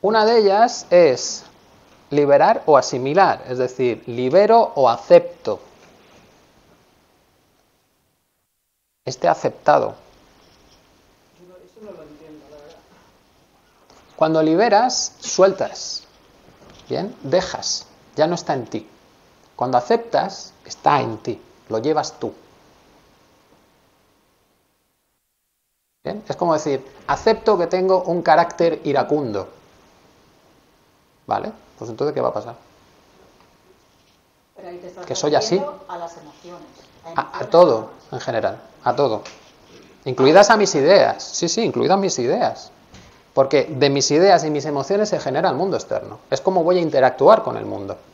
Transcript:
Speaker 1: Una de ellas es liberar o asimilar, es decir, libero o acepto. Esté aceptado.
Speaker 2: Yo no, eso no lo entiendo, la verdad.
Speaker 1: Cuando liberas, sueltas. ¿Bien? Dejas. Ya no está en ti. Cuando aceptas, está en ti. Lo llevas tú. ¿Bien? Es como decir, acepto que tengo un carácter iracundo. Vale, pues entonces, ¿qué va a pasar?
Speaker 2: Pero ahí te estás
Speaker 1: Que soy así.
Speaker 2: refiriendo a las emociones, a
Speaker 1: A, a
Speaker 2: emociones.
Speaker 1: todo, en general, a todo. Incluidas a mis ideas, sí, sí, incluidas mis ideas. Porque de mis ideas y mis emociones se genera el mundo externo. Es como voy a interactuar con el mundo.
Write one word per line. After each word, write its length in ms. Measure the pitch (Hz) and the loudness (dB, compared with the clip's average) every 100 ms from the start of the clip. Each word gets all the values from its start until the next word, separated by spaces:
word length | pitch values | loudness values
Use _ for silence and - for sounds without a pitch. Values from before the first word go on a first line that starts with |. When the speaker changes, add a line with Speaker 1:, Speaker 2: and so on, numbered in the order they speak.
Speaker 1:
Una 220 | 196 220 | 0 2
de 140 | 214 233 | 4 4
ellas 500 | 202 196 240 - - | 4 4 2 0 2
es 520 | 175 165 123 - - - _ _ _ _ _ _ | 6 6 2 -6 -12 -16 _ _ _ _ _ _
liberar 540 | 143 143 143 165 233 - | 0 4 6 4 2 4
o 120 | 143 | 4
asimilar, 680 | 160 135 131 160 185 98 - | 4 -6 -2 2 2 0 -6
es 80 | 127 | -4
decir, 440 | 127 - 123 110 - | -6 -2 -2 -2 -8
libero 640 | 120 127 170 208 233 220 - | -6 0 2 4 4 2 2
o 120 | 127 | 2
acepto. 720 | 117 - 175 - - - 98 - _ _ _ _ _ _ _ _ _ _ _ _ _ _ _ _ _ _ _ _ _ _ _ _ _ _ _ _ _ _ _ _ _ | 2 6 4 4 -10 -8 -8 -12 _ _ _ _ _ _ _ _ _ _ _ _ _ _ _ _ _ _ _ _ _ _ _ _ _ _ _ _ _ _ _ _ _
Esté 240 | - 127 - | -14 -4 -2
aceptado. 680 | - 135 - - 104 53 - _ _ _ _ _ _ _ _ _ _ _ _ _ _ | -2 -4 -4 0 2 0 -10 _ _ _ _ _ _ _ _ _ _ _ _ _ _
Speaker 2:
Yo 80 | 175 | -20
no, 60 | 180 | -20
eso 240 | 180 - | -20 -20
no 100 | 214 | -20
lo 120 | 170 | -20
entiendo, 420 | 151 147 160 151 147 | -20 -20 -20 -20 -20
la 60 | 147 | -20
verdad. 220 | 147 160 _ _ _ _ _ _ _ _ _ _ _ - _ - | -20 -20 _ _ _ _ _ _ _ _ _ _ _ -20 _ -4
Speaker 1:
Cuando 260 | 156 160 | 0 2
liberas, 760 | 156 165 226 202 247 - - - | 2 2 2 2 0 -2 -8 -12
sueltas. 840 | - - 190 - 104 - - - - _ _ _ _ _ - - - | -10 2 2 2 -8 -8 -14 -14 -16 _ _ _ _ _ -20 -20 -8
¿Bien? 260 | 131 190 254 | -8 -8 -10
Dejas. 640 | 135 170 - - - - - _ _ - | -2 -2 -2 -10 -8 -10 -12 _ _ -2
Ya 100 | 156 | -2
no 100 | 170 | -2
está 180 | - | -6
en 140 | 143 113 | -6 -6
ti. 200 | 110 - _ _ _ _ _ _ - | -12 -14 _ _ _ _ _ _ -8
Cuando 200 | 123 127 | -2 -2
aceptas, 760 | - 233 - - - - - _ | 0 -2 0 -4 -4 -10 -20 _
está 380 | - - 151 147 | -20 -4 0 0
en 160 | 120 110 | -2 -8
ti. 240 | - 110 - _ _ | -10 -12 -16 _ _
Lo 120 | 110 | -4
llevas 380 | 131 151 - - | -2 -2 -4 -8
tú. 140 | 113 - _ _ _ _ _ _ _ _ _ _ _ _ _ _ _ _ _ _ _ _ _ _ _ _ _ _ _ _ _ _ _ _ _ _ _ _ 151 | -12 -12 _ _ _ _ _ _ _ _ _ _ _ _ _ _ _ _ _ _ _ _ _ _ _ _ _ _ _ _ _ _ _ _ _ _ _ _ -12
¿Bien? 180 | 208 - | -12 -12
Es 120 | - | -4
como 160 | 175 | -2
decir, 320 | 156 151 135 - - - | -2 -2 -6 -8 -20 -6
acepto 500 | 143 - 220 - 196 | -2 0 0 2 0
que 100 | 170 | 0
tengo 360 | 185 185 185 | 0 2 0
un 180 | 185 175 | 0 -2
carácter 580 | 165 160 170 - 170 156 156 | 2 2 2 0 -2 0 -4
iracundo. 720 | 139 123 147 131 101 92 - _ _ _ _ _ _ _ _ _ _ _ _ _ _ _ _ - | -2 0 -2 -2 -8 -10 -16 _ _ _ _ _ _ _ _ _ _ _ _ _ _ _ _ -8
Vale, 240 | 101 - 214 _ _ | -6 -6 -14 _ _
pues 140 | 113 | -16
entonces, 240 | 113 147 135 | -6 -6 -2
¿qué 60 | |
va 80 | 123 | -4
a 40 | |
pasar? 220 | 107 113 120 _ _ _ _ _ _ _ _ _ _ _ _ _ _ _ _ _ _ _ - | -4 -12 -20 _ _ _ _ _ _ _ _ _ _ _ _ _ _ _ _ _ _ _ -20
Speaker 2:
Pero 120 | 180 | -20
ahí 100 | 180 | -18
te 80 | 180 | -18
estás 180 | 185 175 | -18 -10
Speaker 1:
Que 80 | |
soy 220 | - 151 147 | -4 -2 -2
así. 240 | - 180 | -2 -4
Speaker 2:
refiriendo 260 | 285 - - | -4 -12 -16
a 100 | 170 | -14
las 180 | 170 156 | -14 -18
emociones, 500 | 151 147 175 175 - - _ _ 165 | -20 -20 -20 -20 -20 -20 _ _ -10
a 40 | |
Speaker 1:
A, 20 | |
a 100 | 165 | -8
Speaker 2:
emociones. 280 | - - - | -8 -10 2
Speaker 1:
todo, 380 | 165 180 113 107 - - | 6 6 4 -4 -18 -16
en 80 | 120 | -12
general, 400 | - 117 104 110 - _ | -6 -4 -4 -6 -18 _
a 120 | 131 120 | -6 -2
todo. 260 | 139 107 - - - _ _ - - _ - | -2 -2 -10 -20 -20 _ _ -20 -20 _ -10
Incluidas 440 | 127 131 170 202 | 2 6 8 8
a 80 | 220 | 4
mis 160 | 196 | 2
ideas, 500 | 151 139 196 113 107 | 2 4 6 4 0
sí, 240 | - - 170 | -10 -6 -4
sí, 140 | 190 | -2
incluidas 380 | 208 120 123 190 | -4 -2 0 0
mis 180 | 190 - | 0 -4
ideas. 540 | 120 196 175 - - _ _ - - _ _ - | -2 -2 -2 -6 -18 _ _ -20 -20 _ _ -2
Porque 300 | 135 143 151 | 2 2 0
de 260 | 139 143 | 0 0
mis 180 | 139 - | 0 0
ideas 340 | 147 190 175 | 2 4 4
y 60 | 156 | 2
mis 160 | 147 147 | -6 -6
emociones 440 | 143 135 202 208 | -8 -4 -2 -2
se 100 | 165 | -4
genera 300 | 139 135 180 | -4 -2 -2
el 60 | 135 | -2
mundo 220 | 190 160 | -4 -4
externo. 400 | - 107 104 104 _ | -6 -8 -8 -20 _
Es 100 | - | -4
como 220 | - 185 | -2 0
voy 160 | 165 180 | 0 0
a 20 | |
interactuar 640 | 165 139 127 - 143 220 | 0 2 0 4 4 4
con 140 | - 117 | 2 -8
el 80 | 107 | -10
mundo. 280 | 101 98 101 _ | -12 -12 -14 _